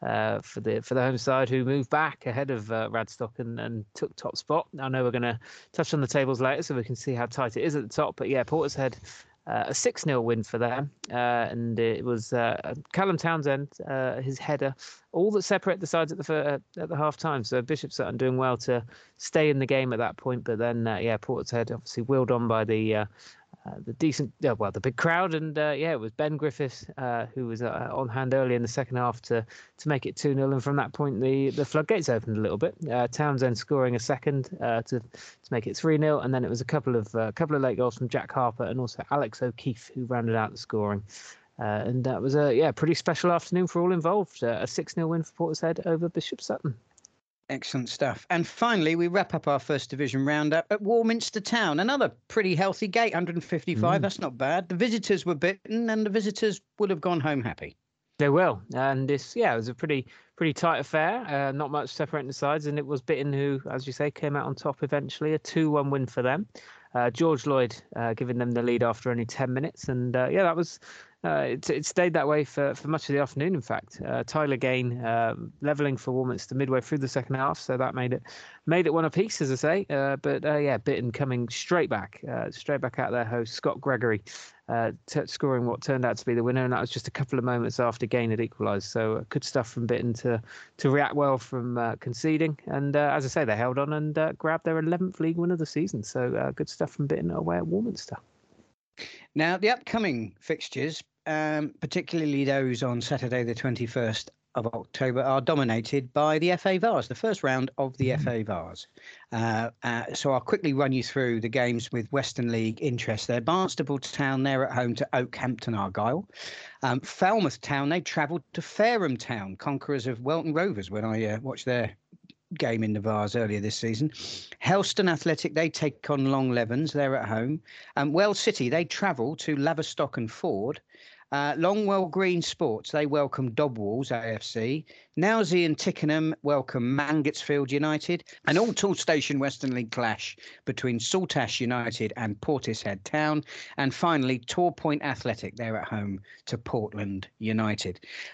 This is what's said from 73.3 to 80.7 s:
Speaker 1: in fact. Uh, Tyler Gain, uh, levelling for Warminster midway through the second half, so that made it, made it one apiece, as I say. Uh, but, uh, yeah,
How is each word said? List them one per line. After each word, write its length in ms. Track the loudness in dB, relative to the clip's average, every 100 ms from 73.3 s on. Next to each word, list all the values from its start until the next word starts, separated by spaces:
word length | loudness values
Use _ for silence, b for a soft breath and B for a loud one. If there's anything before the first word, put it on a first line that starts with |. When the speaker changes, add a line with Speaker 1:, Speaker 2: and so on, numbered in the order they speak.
| 0 0
Speaker 1:
in 60 | -2
fact. 400 | -2 -6 -6 -10 -4
Uh, 160 | -4
Tyler 320 | -2 0 0 2
Gain, 480 | 2 2 0 -2
uh, 300 | 0 2 2 -2 -8 -4
levelling 380 | -2 2 0 0
for 140 | -2
Warminster 420 | -2 0 -4 -4
midway 260 | -2 0 0
through 180 | 0 -2
the 100 | 0
second 260 | -2 -2
half, 240 | 0 0 -2
so 180 | -2 0
that 180 | 0
made 200 | 0 -2
it, 80 | -2 -6 B B B
made 220 | 2 4 4
it 80 |
one 100 | 4
apiece, 380 | 2 2 0 0
as 80 | 0
I 60 | 2
say. 300 | 2 2 0
Uh, 260 | 0 0 0
but, 260 | 0 0 2
uh, 100 | 2
yeah, 220 | 2